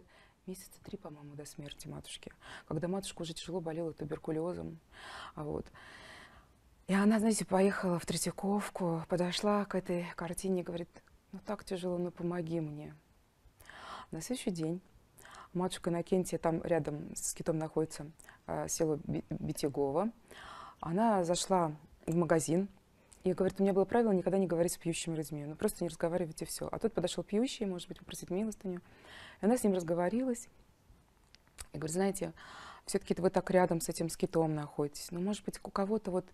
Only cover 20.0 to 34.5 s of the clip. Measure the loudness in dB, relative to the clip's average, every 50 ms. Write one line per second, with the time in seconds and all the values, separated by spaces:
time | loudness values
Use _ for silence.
20 | 0 0 -2 -6 -18 -20 -20 -18 -16 -16 -16 -16 -16 -18 -14 -10 -6 -2 2 4
21 | 4 6 6 4 4 4 2 0 2 4 4 4 4 2 0 -6 -12 -20 -20 _
22 | -4 0 2 2 6 6 6 4 6 4 2 2 2 0 -6 -16 _ _ _ _
23 | _ _ -20 -2 0 0 2 4 2 2 4 4 4 6 6 4 4 6 6 4
24 | 6 6 4 4 4 4 4 4 4 4 4 4 4 2 2 0 -2 -2 -2 0
25 | -2 -2 -2 -2 -2 -4 -6 -6 -6 -8 -4 0 0 -2 0 0 -4 -4 -2 -2
26 | -2 0 0 0 -2 -2 -4 -8 -8 -8 -6 -6 -6 -6 -4 0 0 0 0 0
27 | -2 0 -2 -4 -4 0 0 0 0 0 -2 -4 -4 -4 -4 -4 -8 -10 -14 -14
28 | -12 -14 -12 -12 -8 -4 -4 -2 -2 -4 -6 -6 -6 -6 -6 -6 -10 -14 -20 -20
29 | -20 -20 -18 -18 -18 -18 -10 0 4 4 4 6 4 4 4 4 2 2 2 2
30 | 2 2 2 2 0 0 -2 -2 -6 -14 -20 -20 -20 _ _ _ _ -20 -20 -20
31 | _ _ _ _ _ _ -20 _ _ _ _ -18 -16 -10 -6 -6 -4 -2 0 2
32 | 2 2 2 0 -4 -6 -6 -12 -18 -18 -18 -16 -16 -16 -18 -14 -8 -2 -2 -2
33 | 0 0 0 2 2 4 4 4 2 6 6 6 6 6 4 0 0 -2 -2 -2
34 | -2 -4 0 -2 -2 2 4 2 4 4